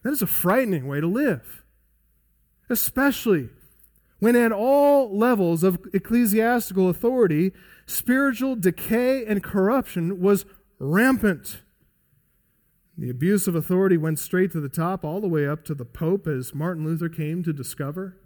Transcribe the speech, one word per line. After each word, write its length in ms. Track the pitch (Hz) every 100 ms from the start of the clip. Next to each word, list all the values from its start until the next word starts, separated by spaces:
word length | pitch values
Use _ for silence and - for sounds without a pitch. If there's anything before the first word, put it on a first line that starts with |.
That 80 | 240
is 100 | 294
a 60 | 185
frightening 580 | - 175 226 247 170 131
way 140 | 143
to 80 | 165
live, 560 | 220 285 143 - - _ _ _ _ _ _ _ _ _ _ _
especially 760 | 240 - - 277 - 233 175 120 - _ _ _ _ _ _
when 180 | 220 240
at 160 | 226
all 640 | 208 240 285 285 285 240 202
levels 460 | 240 226 170 165
of 160 | 185 180 -
ecclesiastical 960 | 196 - 233 233 214 226 247 - 190 185
authority, 640 | 175 233 254 196 151 190 - - - -
spiritual 720 | - - 254 277 233 262 247
decay 680 | 180 175 - 220 247 269
and 180 | 214 202
corruption 760 | - 202 190 262 - 180 170 190
was 240 | 185 196 - _ _ _
rampant. 840 | 139 180 254 254 208 170 - - _ _ _ _ _ _ _ _ _ _ _ _ _ 170
The 120 | 123
abuse 380 | 123 170 202 190
of 80 |
authority 420 | 165 160 185 190 170
went 220 | 160 156
straight 320 | - 185 185
to 80 | 165
the 80 | 143
top, 360 | 165 165 190
all 160 | 151 185
the 80 | 202
way 180 | 160 143
up 180 | 151 -
to 80 |
the 100 | 143
Pope, 420 | 120 - 160 196 160
as 280 | 131 127
Martin 300 | 139 165 170
Luther 240 | 156 160 165
came 340 | 160 151 170
to 80 | 170
discover 640 | 147 123 - 143 165 190 185